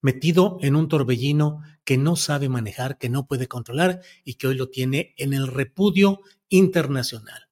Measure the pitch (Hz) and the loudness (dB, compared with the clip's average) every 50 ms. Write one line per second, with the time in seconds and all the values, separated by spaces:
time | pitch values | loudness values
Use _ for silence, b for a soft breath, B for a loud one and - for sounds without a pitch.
0 | - 135 127 131 135 160 170 180 180 208 185 185 - 143 139 151 160 160 165 151 | 0 0 -2 0 0 2 4 4 4 4 2 -2 0 2 2 2 2 2 0 0
1 | 139 117 127 117 123 143 147 151 151 151 151 B B B B B _ - 135 131 | 0 0 0 0 0 0 2 2 2 0 -2 B B B B B _ 0 0 2
2 | 135 156 170 156 - - 147 143 139 135 131 123 117 104 - - 127 131 135 _ | 2 2 0 0 0 -2 -2 -2 0 -2 -2 -2 -4 -6 -6 -6 -6 -8 -6 _
3 | - 123 120 139 139 - 143 127 131 - - 123 117 - 120 143 175 185 180 180 | -6 -4 -2 -4 -4 -4 -4 -4 -4 -6 -8 -12 -10 -6 -2 0 0 0 0 -2
4 | 180 B B B B - 120 _ - 131 135 131 131 127 - 131 127 131 135 143 | -10 B B B B -14 -14 _ -2 -2 -2 -2 -4 -8 -4 -4 -4 -2 -2 -2
5 | - - _ - 135 139 139 135 135 131 123 131 135 - _ - 190 208 175 185 | -4 -6 _ -8 -6 -4 -2 -2 -2 -4 -4 -6 -6 -6 _ 0 0 2 4 6
6 | 196 196 196 196 b b b b _ _ - 185 190 185 190 175 151 135 143 131 | 4 4 4 0 b b b b _ _ 4 6 6 6 4 0 0 0 -2 -2
7 | 123 - - 117 110 - - - _ _ | -2 -4 -8 -12 -16 -18 -20 -20 _ _